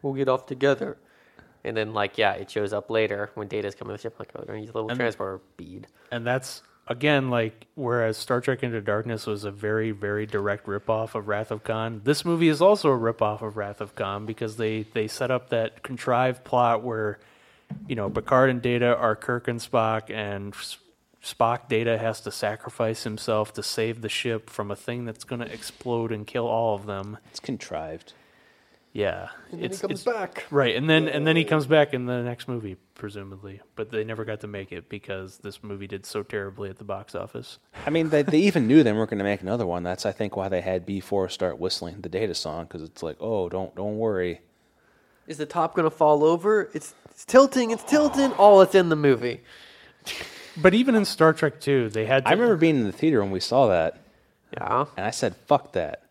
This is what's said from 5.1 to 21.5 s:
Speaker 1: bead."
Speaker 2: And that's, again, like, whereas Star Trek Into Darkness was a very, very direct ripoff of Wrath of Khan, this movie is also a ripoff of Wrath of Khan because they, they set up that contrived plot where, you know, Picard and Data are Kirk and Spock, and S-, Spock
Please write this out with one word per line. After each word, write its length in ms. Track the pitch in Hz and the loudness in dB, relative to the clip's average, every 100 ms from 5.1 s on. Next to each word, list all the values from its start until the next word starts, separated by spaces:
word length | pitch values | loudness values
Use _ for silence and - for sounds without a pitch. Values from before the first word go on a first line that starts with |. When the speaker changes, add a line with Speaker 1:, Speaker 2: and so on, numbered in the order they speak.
| 107 95 92 _ - | -2 -8 -8 _ -20
Speaker 1:
bead." 300 | - 98 104 _ _ | -16 -16 -20 _ _
Speaker 2:
And 140 | 120 117 | -8 -4
that's, 360 | 127 131 - _ _ - | -4 -4 -18 _ _ -10
again, 440 | 120 147 143 131 | -2 2 2 2
like, 340 | 120 113 - - | 0 -2 -6 -20
whereas 420 | - 127 120 113 110 | -8 -2 0 0 -2
Star 240 | - 123 | -2 0
Trek 200 | 123 127 | 0 -2
Into 160 | 123 113 | -4 -4
Darkness 460 | 104 107 110 110 - | -2 -2 -2 -6 -4
was 180 | 104 | -6
a 60 | 104 | -6
very, 380 | 101 107 110 110 | -6 -2 -2 -2
very 380 | 101 101 104 107 | -4 -4 -4 -4
direct 400 | 104 101 101 - | -4 -2 -4 -4
ripoff 480 | 101 - 110 110 113 | -6 -2 -2 -2 -6
of 120 | 104 | -4
Wrath 220 | 104 110 | -4 -4
of 140 | 110 | -8
Khan, 380 | - 110 113 113 | -6 -4 -4 -4
this 200 | 107 147 | -2 -2
movie 240 | 170 170 165 | 0 2 2
is 140 | 147 | 6
also 300 | 185 208 156 | 4 4 2
a 60 | 131 | 2
ripoff 440 | 117 113 107 107 | 0 0 -2 -2
of 160 | 110 110 | -8 -8
Wrath 240 | 101 104 | -8 -8
of 140 | 101 - | -12 -6
Khan 320 | 98 101 107 | -6 -6 -8
because 300 | 110 113 107 | -8 -8 -4
they, 260 | 110 110 107 | -4 -4 -6
they 140 | 117 110 | -6 -6
set 240 | - 123 | -4 -2
up 180 | 127 - | -2 0
that 320 | 117 113 - | -2 -2 -6
contrived 640 | - 123 - 123 127 123 - | -12 -8 0 2 2 -2 -2
plot 380 | 123 120 113 | 2 4 2
where, 360 | 123 110 107 101 _ _ _ _ _ - - | -2 -4 -4 -6 _ _ _ _ _ -14 -8
you 60 | 117 | -4
know, 120 | 98 | -4
Picard 420 | 107 - 131 131 | -4 2 4 4
and 100 | 123 | 2
Data 340 | 123 120 120 120 | 0 2 2 2
are 200 | 117 110 | 2 0
Kirk 300 | - 120 120 | -2 -2 -2
and 100 | 117 | -6
Spock, 500 | - 123 110 110 - | -2 0 2 -2 -4
and 440 | 110 104 101 101 101 | -8 -6 -6 -10 -12
S-, 220 | - - _ _ _ _ | -14 -16 _ _ _ _
Spock 460 | - - 113 | -16 0 2